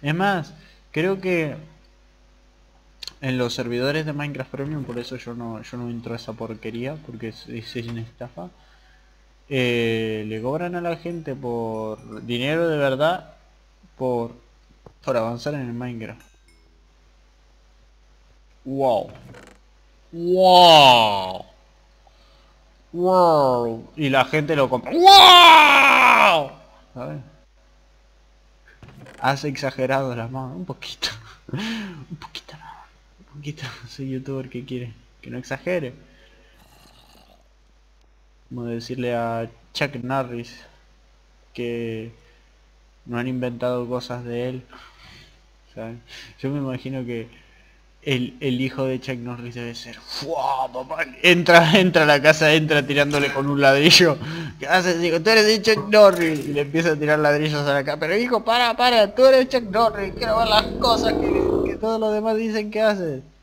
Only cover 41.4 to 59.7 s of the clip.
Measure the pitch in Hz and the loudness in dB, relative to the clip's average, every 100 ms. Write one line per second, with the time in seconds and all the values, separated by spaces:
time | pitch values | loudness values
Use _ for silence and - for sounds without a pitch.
41.4 | _ - 120 117 117 113 113 113 _ _ | _ -10 -8 -6 -6 -8 -12 -18 _ _
42.4 | _ _ _ _ _ _ - 120 127 127 | _ _ _ _ _ _ -10 -6 -4 -4
43.4 | 123 120 123 123 120 123 - 123 120 120 | -6 -4 -4 -4 -6 -8 -8 -12 -8 -6
44.4 | 123 127 127 - - _ - - - _ | -6 -8 -14 -20 -20 _ -20 -20 -20 _
45.4 | _ _ _ - 113 117 _ - - - | _ _ _ -16 -16 -16 _ -20 -20 -10
46.4 | 135 143 135 127 131 131 120 120 113 - | -8 -6 -6 -8 -10 -10 -8 -10 -12 -18
47.4 | _ _ _ _ _ _ - 131 123 - | _ _ _ _ _ _ -4 -4 -4 -6
48.4 | 147 123 131 - 131 131 127 127 120 120 | -6 -4 -4 -4 -6 -6 -8 -12 -10 -14
49.4 | 120 120 120 117 120 117 - - 139 160 | -14 -12 -14 -14 -18 -20 -16 -14 -8 -6
50.4 | 131 135 131 123 131 156 147 127 170 175 | -4 -2 -4 -8 -10 -8 -8 0 2 2
51.4 | 170 170 165 190 185 175 151 143 143 156 | 6 6 6 4 4 4 4 4 4 4
52.4 | 156 160 156 151 135 143 143 147 139 135 | 4 4 2 0 0 0 0 0 -2 -2
53.4 | 139 143 139 139 151 - 175 135 151 165 | -4 2 4 6 6 6 4 2 -6 -10
54.4 | 156 - 139 180 180 170 170 165 160 220 | -12 -12 -2 0 0 0 0 0 4 4
55.4 | 214 220 202 214 202 208 202 175 170 151 | 4 2 2 0 4 8 8 8 0 -2
56.4 | 139 143 143 156 165 156 147 151 151 147 | -4 -4 -2 0 0 0 2 2 4 2
57.4 | 151 151 143 139 139 151 156 196 247 233 | 0 -2 0 0 0 -4 -2 -2 0 -2
58.4 | 220 233 240 226 247 240 202 226 262 262 | 0 0 0 2 2 4 2 4 6 6
59.4 | 262 262 226 | 4 -2 -2